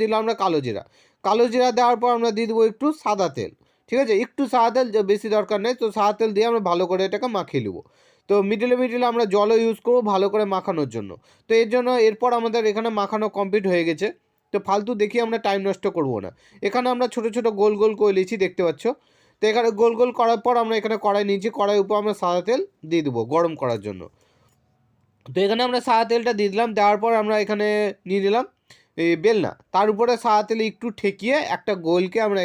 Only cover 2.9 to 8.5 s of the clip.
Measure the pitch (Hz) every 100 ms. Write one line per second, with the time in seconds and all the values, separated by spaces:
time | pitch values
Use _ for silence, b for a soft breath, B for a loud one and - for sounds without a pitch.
2.9 | 311 220 208 175 131 95 - _ _ _
3.9 | 247 247 202 240 - 262 247 233 233 254
4.9 | 208 196 208 220 214 196 208 220 254 226
5.9 | 214 202 208 220 202 233 226 185 175 180
6.9 | 185 190 202 247 208 160 139 107 85 -
7.9 | b b b - 202 196